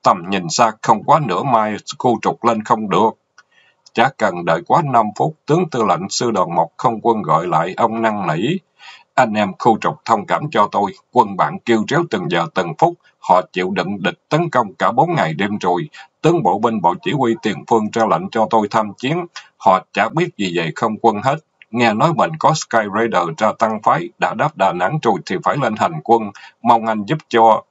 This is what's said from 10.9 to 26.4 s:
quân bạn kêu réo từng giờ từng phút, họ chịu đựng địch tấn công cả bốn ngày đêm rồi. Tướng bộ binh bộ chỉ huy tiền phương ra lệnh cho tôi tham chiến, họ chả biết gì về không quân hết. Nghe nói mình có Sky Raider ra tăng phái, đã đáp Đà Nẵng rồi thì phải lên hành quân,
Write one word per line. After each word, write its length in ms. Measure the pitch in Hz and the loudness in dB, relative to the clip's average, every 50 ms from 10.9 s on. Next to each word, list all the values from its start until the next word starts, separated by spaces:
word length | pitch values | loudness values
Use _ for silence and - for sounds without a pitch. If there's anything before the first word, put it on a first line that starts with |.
| 95 - _ _ | -4 -12 _ _
quân 240 | _ 123 117 104 98 | _ 0 0 0 0
bạn 220 | 87 80 73 85 95 | -2 -2 -2 -2 -6
kêu 260 | _ - 117 110 104 101 | _ 0 2 2 2 0
réo 160 | 139 165 170 165 | 0 0 0 0
từng 200 | - 98 90 160 | -4 -4 -2 -2
giờ 160 | 180 170 170 160 _ | -2 -2 -2 -2 _
từng 180 | 190 180 170 160 - | -4 -4 -4 0 0
phút, 160 | - 175 175 _ _ _ _ _ | 0 0 0 _ _ _ _ _
họ 240 | - - 90 92 90 _ | 0 2 2 2 2 _
chịu 180 | - 92 90 92 | -4 -4 -4 -2
đựng 320 | 101 92 87 90 104 98 | -2 -2 -4 -4 -6 -4
địch 160 | 92 90 85 _ _ _ | -4 -4 -4 _ _ _
tấn 220 | 156 156 175 170 | 0 0 0 0
công 240 | - 127 117 98 87 | 0 0 -2 -2 -4
cả 180 | _ 95 95 | _ -2 0
bốn 220 | 214 127 156 175 175 | 2 2 0 2 2
ngày 200 | 135 92 80 80 | 0 0 -2 -2
đêm 240 | 73 98 104 107 101 | -4 -4 -4 -4 -2
rồi. 300 | - 90 90 87 82 76 - - - _ _ _ | -2 -2 0 -2 -4 -6 -12 -20 -20 _ _ _
Tướng 200 | - 156 170 175 | 0 2 2 4
bộ 160 | - - 92 104 | 2 0 0 2
binh 220 | 113 117 113 107 | 0 0 0 0
bộ 140 | 85 85 87 - | 0 0 -2 0
chỉ 100 | - 92 | -4 -4
huy 220 | 101 107 131 117 113 113 | -2 0 0 0 0 -2
tiền 220 | - 107 92 71 - - | -2 -4 -4 -4 -2 0
phương 180 | 120 110 107 104 | 0 0 0 0
ra 140 | - 117 113 104 | 0 0 2 2
lệnh 200 | 85 82 90 95 | 0 -2 -2 -4
cho 160 | - 113 110 98 | 0 0 0 2
tôi 180 | 113 113 104 104 | 2 0 0 0
tham 220 | - 113 107 101 98 | -2 -2 -2 -2 -8
chiến, 320 | _ - 131 160 175 175 170 _ - - _ _ | _ -4 -4 -4 -4 -6 -8 _ -20 -20 _ _
họ 280 | _ - 101 92 92 - _ | _ 2 2 2 2 -2 _
chả 160 | - 98 101 113 | -2 -2 -2 0
biết 280 | 113 160 180 180 _ | 0 -2 -2 -2 _
gì 200 | - 101 92 85 | -4 -4 -2 -2
về 160 | 85 85 80 78 | -2 -2 -4 -4
không 200 | - - 110 107 101 | -4 -4 -4 -4 2
quân 200 | - 120 107 104 | 2 2 2 2
hết. 140 | 101 135 143 156 _ _ _ _ - _ | -2 -2 -2 -2 _ _ _ _ -18 _
Nghe 240 | 107 120 120 113 104 | -2 0 2 2 2
nói 180 | 110 139 170 165 | 2 2 2 2
mình 160 | 117 92 85 80 80 | 2 0 -2 -2 0
có 160 | - 139 151 | 2 2 2
Sky 240 | 151 - _ - 113 107 101 98 | 2 -4 _ -2 0 0 0 -2
Raider 340 | 107 117 113 104 90 87 82 80 - | -2 -2 0 0 -2 -2 -2 -2 0
ra 140 | 107 107 - _ | 0 0 0 _
tăng 240 | 113 110 110 104 | -2 -2 -2 0
phái, 260 | - 120 127 156 175 170 _ _ | 0 0 0 0 -2 -8 _ _
đã 160 | - 87 90 | -4 -4 -2
đáp 220 | 110 131 156 _ | -2 -4 -4 _
Đà 160 | - 95 92 | 0 0 0
Nẵng 260 | 87 90 87 98 143 156 | 0 0 -2 -2 -2 0
rồi 120 | - 120 101 85 - | 0 0 0 0 -4
thì 100 | - 98 85 78 | -6 -6 -2 -2
phải 120 | - 98 | -2 -2
lên 200 | 143 135 117 107 | 0 -2 -2 -2
hành 240 | 107 110 92 82 78 - | -2 -2 -2 -2 -6 0
quân, 180 | - 113 113 110 101 - - | 2 2 2 2 -6 -12 -16